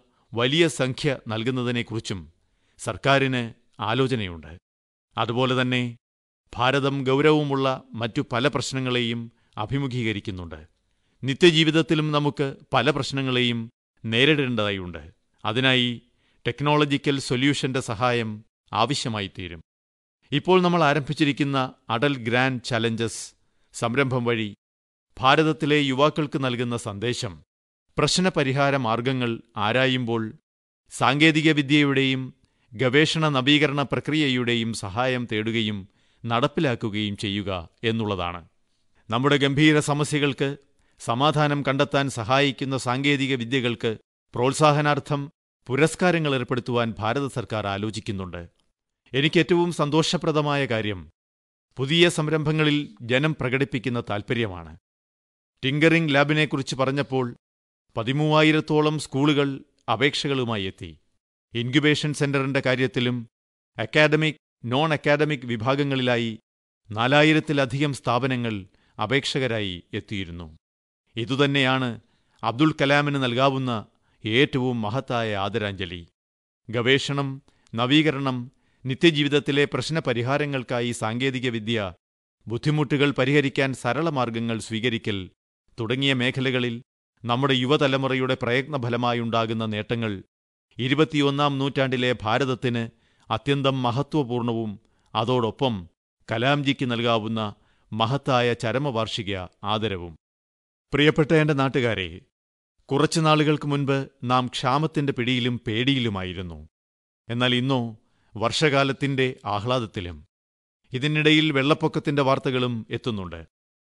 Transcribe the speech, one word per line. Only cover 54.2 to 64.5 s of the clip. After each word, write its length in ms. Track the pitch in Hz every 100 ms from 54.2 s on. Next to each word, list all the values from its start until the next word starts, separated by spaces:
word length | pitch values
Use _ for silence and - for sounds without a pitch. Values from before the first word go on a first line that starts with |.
| 98 120 113 87 82 80 _ _ _ _ _ _ _ _
ടിങ്കറിംഗ് 500 | 131 147 165 165 160
ലാബിനെക്കുറിച്ച് 640 | 139 143 151 151 143 135 123
പറഞ്ഞപ്പോൾ 600 | 135 139 135 131 123 - _ _ _ _ _ -
പതിമൂവായിരത്തോളം 1040 | 113 139 151 156 156 156 151 151 151 156
സ്കൂളുകൾ 640 | - - 147 143 143 135 - _ -
അപേക്ഷകളുമായി 720 | 113 143 - 147 139 120 110
എത്തി. 340 | 95 - 87 76 _ _ _ _ _
ഇൻക്യുബേഷൻ 600 | 117 120 135 147 147 156
സെന്ററിന്റെ 480 | 143 143 139 135 135 131
കാര്യത്തിലും 600 | 127 127 143 123 123 113 _ _ _ _ -
അക്കാഡമിക്, 560 | 113 156 151 156 156 - _